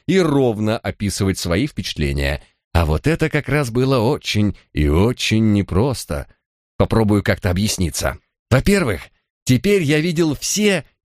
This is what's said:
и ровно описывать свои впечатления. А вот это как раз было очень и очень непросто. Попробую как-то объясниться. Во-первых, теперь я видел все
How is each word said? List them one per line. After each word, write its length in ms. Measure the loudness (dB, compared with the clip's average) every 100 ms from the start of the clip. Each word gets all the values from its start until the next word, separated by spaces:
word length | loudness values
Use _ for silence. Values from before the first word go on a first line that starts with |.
| -2
и 120 | 2
ровно 580 | 2 2 2 0 -2 -2
описывать 640 | -6 -4 -4 -2 -2 -2
свои 280 | -2 0 -2
впечатления. 760 | -6 -8 -4 -2 -2 -2 -4 -10 _ _
А 100 | -2
вот 220 | 0 0 0
это 240 | 0 -2
как 180 | -2 -2
раз 220 | -2 -2
было 300 | -2 0 2
очень 540 | 0 -2 -2 -2 -2 -4 _
и 120 | 0 2
очень 680 | 4 2 0 -2 2 4
непросто. 720 | 2 2 0 0 -2 -6 -8 -8 _ _ _ _ -4
Попробую 460 | 0 2 2 2
как-то 280 | 2 -2 -2
объясниться. 680 | 0 -2 -2 -4 -2 -6 -8 _ _ _
Во-первых, 500 | 0 2 2 0 -4 -10 _ _ _
теперь 380 | 0 2 2 2
я 160 | 2 0
видел 380 | 0 0 -2 -2
все 460 | -4 0 0 0 -4 _